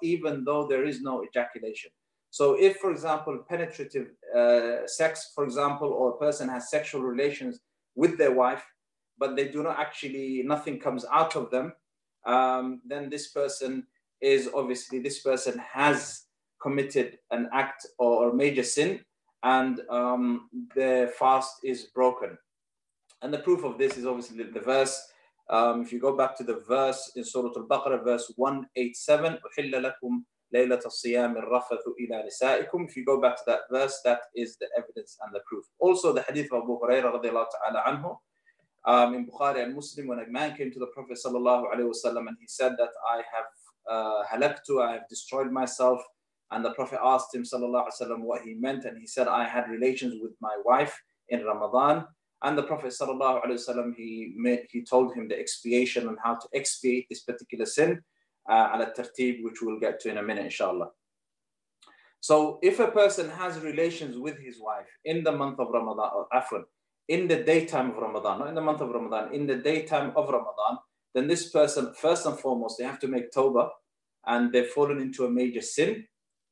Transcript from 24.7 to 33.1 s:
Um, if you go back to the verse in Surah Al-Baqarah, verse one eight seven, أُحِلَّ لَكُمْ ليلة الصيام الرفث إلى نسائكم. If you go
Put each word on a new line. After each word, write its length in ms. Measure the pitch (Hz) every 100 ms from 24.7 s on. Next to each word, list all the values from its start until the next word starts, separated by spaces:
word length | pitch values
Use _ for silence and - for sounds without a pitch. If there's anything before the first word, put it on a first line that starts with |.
| 135 135 - - _ _ _ -
Um, 320 | 110 117 117
if 100 | 120
you 80 | 120
go 160 | 135 135
back 200 | 131 -
to 60 |
the 160 | 120 110 104
verse 460 | 131 135 127 -
in 100 | 123
Surah 260 | 113 131 120 120
Al-Baqarah, 480 | 110 139 135 123
verse 280 | 120 117 - 117
one 320 | 135 139 127 -
eight 200 | 120 -
seven, 400 | - 151 160 127 120 -
أُحِلَّ 160 | 143
لَكُمْ 480 | 131 131 - 123 120 - _ _
ليلة 280 | 120 127 123 117
الصيام 500 | - 123 120 120 113
الرفث 520 | 110 123 - 117 120 120
إلى 280 | 117 113 107
نسائكم. 600 | - 131 147 - 175 160
If 80 | 135
you 80 |
go 160 | 123